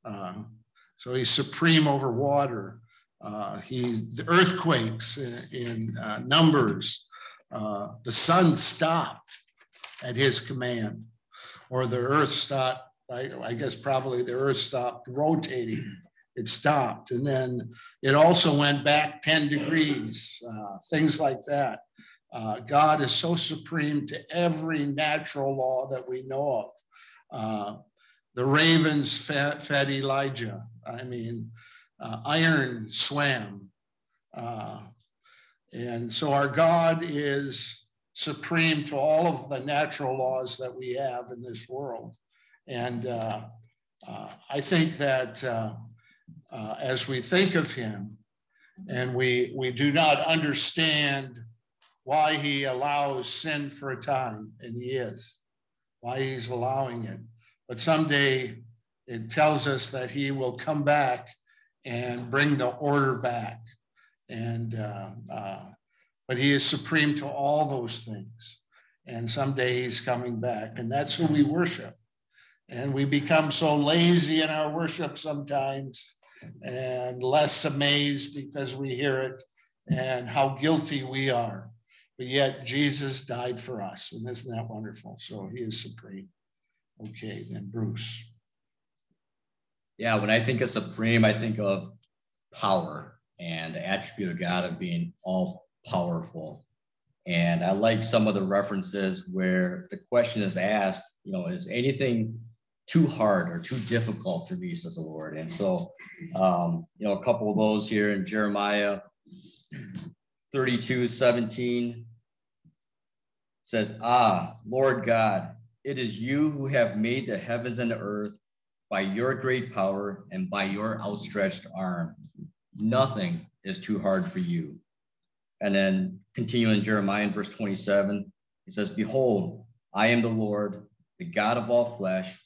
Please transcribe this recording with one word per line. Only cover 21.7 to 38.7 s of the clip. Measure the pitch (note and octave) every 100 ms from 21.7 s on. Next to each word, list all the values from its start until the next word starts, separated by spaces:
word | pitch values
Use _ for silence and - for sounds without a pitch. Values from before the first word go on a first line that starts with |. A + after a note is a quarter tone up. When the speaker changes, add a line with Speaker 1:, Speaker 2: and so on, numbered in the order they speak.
| G#2+ - _ - - _
Speaker 1:
Uh, | B2 A2 G#2+
God | A#2 D3 D#3 D3+
is | C3+
so | - E3+
supreme | E3+ - D#3 - E3 D3 D3 -
to | - -
every | D#3+ F3 D#3 D#3+ D#3 C#3+
natural | C#3 D3+ D#3 D#3 C#3+ C#3 C3+
law | B2+ C3 C#3
that | C3 B2
we | B2+
know | C3 C3+ C#3+ B2
of. | - - _ _ - - _
Uh, | - A2 G#2+ G#2 A2 - _ _ _ _ B2
the |
ravens | B2+ D3 D#3+ E3 D#3 D3 C3+ -
fed, | - D3 C#3+ D3+
fed | - C#3+ C#3
Elijah. | C#3 C3+ C3+ C#3 B2 A2+ A2+ A#2 - -
I | A#2
mean, | B2+ B2 A2+ A#2 A2+ A2+ - - _ _
uh, | - A2+
iron | A#2+ D#3 E3 D#3 B2+ A#2+ A2
swam. | - - C#3+ C#3+ B2+ G2+ G2+ G2 _ _ _ _ _ _
Uh, | - A#2 A2+ G#2+ G#2+ A2 _ _ _ _ - _ _ _
and | G#2+ A#2+ A#2 A#2
so | A2 D#3
our | C#3 C#3
God | C#3+ E3 E3+ E3 E3
is | E3+ D3 D3 C#3 C#3 A#2 - - _ _ _
supreme | - - C#3+ - E3+ E3